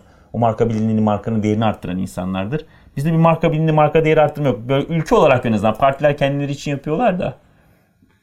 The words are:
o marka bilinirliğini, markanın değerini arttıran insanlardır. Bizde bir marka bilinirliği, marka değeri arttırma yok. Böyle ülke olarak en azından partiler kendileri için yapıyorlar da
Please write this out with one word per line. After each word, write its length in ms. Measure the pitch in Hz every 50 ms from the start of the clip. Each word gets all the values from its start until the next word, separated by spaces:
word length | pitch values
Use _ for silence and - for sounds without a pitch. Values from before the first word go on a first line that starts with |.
| - _ _ _ _ _ -
o 60 | 110
marka 300 | 120 113 107 - 117 110
bilinirliğini, 320 | 110 107 110 110 110 110
markanın 420 | 110 107 104 101 - 113 113 107 101
değerini 220 | 107 107 107 117
arttıran 320 | 107 95 - - 90 90
insanlardır. 680 | 92 95 92 - 95 92 92 95 95 98 110 147 156 - _ _ _ _ _ -
Bizde 140 | 139 143 165
bir 60 | 165
marka 340 | 160 165 165 165 160 170 160
bilinirliği, 200 | 151 156 160 160 156
marka 300 | 151 151 147 151 160 156
değeri 160 | 156 156 156
arttırma 260 | 151 139 - 147 147 135
yok. 100 | 107 107 117 123
Böyle 160 | 135 139 143
ülke 300 | - 165 160 147 - 240
olarak 300 | 208 170 143 127 120 -
en 60 | 117 110
azından 220 | 104 101 110 110
partiler 420 | - 143 139 139 - 147 147 143
kendileri 340 | - 143 139 143 143 143 139
için 200 | 143 - - 151
yapıyorlar 480 | 143 135 - 151 156 170 247 226 139 180
da 140 | - 127 - - _ _ _ _ _ _ _ _ _ _ _ _ _ _ _ _